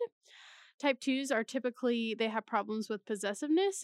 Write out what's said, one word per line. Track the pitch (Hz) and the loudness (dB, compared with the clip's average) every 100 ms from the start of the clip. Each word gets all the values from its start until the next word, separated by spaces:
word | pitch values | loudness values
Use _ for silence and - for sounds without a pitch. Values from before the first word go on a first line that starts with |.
| 466 - - - - - - _ | -2 -8 -20 -20 -20 -20 -20 _
Type | 285 254 | 0 0
twos | - 262 269 | 0 -2 0
are | 226 | 0
typically, | 220 262 247 240 254 233 226 220 | 0 -2 -2 -2 0 2 0 0
they | 226 | 0
have | 220 - | 0 0
problems | 220 202 220 214 | -2 0 -4 -2
with | 208 - | -6 -4
possessiveness | 208 202 208 294 320 392 381 | -4 -2 -4 2 4 4 0